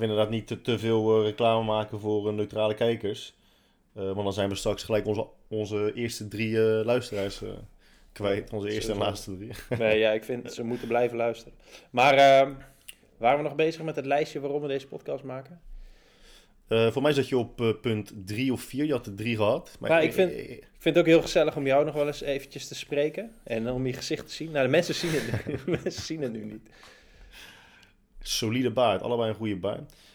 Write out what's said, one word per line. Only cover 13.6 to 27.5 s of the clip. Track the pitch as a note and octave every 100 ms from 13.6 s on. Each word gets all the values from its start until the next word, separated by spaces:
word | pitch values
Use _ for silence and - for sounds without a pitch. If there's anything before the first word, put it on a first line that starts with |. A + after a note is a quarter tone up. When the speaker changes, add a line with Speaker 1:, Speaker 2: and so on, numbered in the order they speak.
| D#3+ D#3+
Speaker 2:
met | D#3+ D3+
het | C#3
lijstje | C#3+ D#3 D3
waarom | C#3 D3
we | D3
deze | C3+ C#3
podcast | - - C#3
maken? | C3 C3 C3 F3 - - - - _ _ - - _ _ -
Speaker 1:
Eh, | A2+ A2+
voor | C3
mij | D3
zat | C#3 B2+
je | B2+
op, | A#2 -
eh, | A#2 G#2+
punt | B2 G#2+ G2+ G#2+
drie | F#2+ G#2 C3
of | A#2
vier. | - B2+
Je | D#3
had | B2+ A2+
er |
drie | G2 A2+ A2
gehad. | G#2 D3 - -
Maar | -
Speaker 2:
Ja, | E3
Speaker 1:
ik, | D#3+
Speaker 2:
ik |
vind, | - F3+
Speaker 1:
ik, | -
ik | - A#2+
Speaker 2:
ik | - -
vind | E3
het | E3
ook | D#3+
heel | D#3+
gezellig | - F3+ D3+ D3+
om | C3+
jou | C3+
nog | D3+
wel | D3 D3
eens | C#3
eventjes | C#3+ C#3 - C#3 -
te |
spreken. | - - C#3+ D3+ D3+ A3+ -
En | - A2+ A2+
om | B2+ C3
je |
gezicht | B2+ - A#2 -
te |
zien. | - D#3+
Nou, | D3
de | C3
mensen | D#3+ E3+
zien | D#3+ E3+
het, | D3+ A2+ A2+ - C3+ -
<laughs> | E3
mensen | F3+ -
zien | - D#3+
het | C3
nu | A2
niet. | G#2+ A2 - - - - _ - - - -